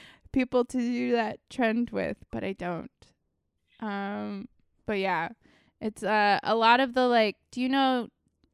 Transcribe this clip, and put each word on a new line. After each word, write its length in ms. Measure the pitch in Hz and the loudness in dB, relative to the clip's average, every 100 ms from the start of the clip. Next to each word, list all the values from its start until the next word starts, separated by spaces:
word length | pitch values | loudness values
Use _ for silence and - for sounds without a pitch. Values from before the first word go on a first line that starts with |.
| - - - | -20 -20 -6
people 320 | 269 254 247 240 | -2 0 0 0
to 120 | 254 | -2
do 340 | 240 240 247 | -2 -2 0
that 260 | 240 214 - _ | 0 0 -6 _
trend 400 | - 226 226 240 | -2 0 0 -2
with, 280 | 202 170 - - | -2 -4 -6 -10
but 120 | - | -8
I 100 | 190 | -8
don't. 380 | 196 175 165 - _ _ _ _ _ _ _ _ _ | -6 -8 -8 -10 _ _ _ _ _ _ _ _ _
Um, 680 | 214 202 196 208 208 202 - _ _ _ - | -8 -6 -6 -8 -8 -10 -14 _ _ _ -6
but 140 | 202 | -2
yeah, 300 | 190 170 165 226 _ _ _ - | -2 -2 -4 -10 _ _ _ -10
it's, 220 | 220 - | -10 -6
uh, 360 | 196 214 208 196 | -2 2 4 2
a 120 | - 226 | 2 2
lot 240 | 226 240 | 6 4
of 140 | 269 | 4
the, 140 | 247 247 | 2 4
like, 300 | 240 214 - _ | 4 2 -2 _
do 100 | - | -4
you 80 | 254 | 0
know, 400 | 269 269 254 226 _ _ _ _ | 2 2 0 -4 _ _ _ _